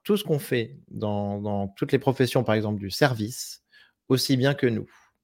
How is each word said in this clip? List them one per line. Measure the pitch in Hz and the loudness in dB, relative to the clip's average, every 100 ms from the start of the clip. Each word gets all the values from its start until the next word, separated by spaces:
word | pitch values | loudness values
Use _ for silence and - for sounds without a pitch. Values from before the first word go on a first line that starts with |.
tout | - 202 | 0 0
ce | |
qu'on | - 147 | 2 -2
fait | - 127 113 139 - | 0 -2 -2 -8 -14
dans, | - 107 104 101 101 | -6 -2 -2 -2 -4
dans | 104 101 98 | -4 -2 -4
toutes | - 139 | -4 0
les | 131 | 0
professions, | - 123 127 135 | 2 2 2 2
par | 117 | 2
exemple | 110 107 107 | 0 0 -4
du | 98 | -4
service, | - 143 117 107 127 - - _ - _ _ - | 0 0 2 -4 -6 -12 -14 _ -20 _ _ 0
aussi | 131 - 135 | 0 2 4
bien | 135 | 4
que | 143 127 | 4 2
nous ? | 107 101 _ _ _ | 0 -6 _ _ _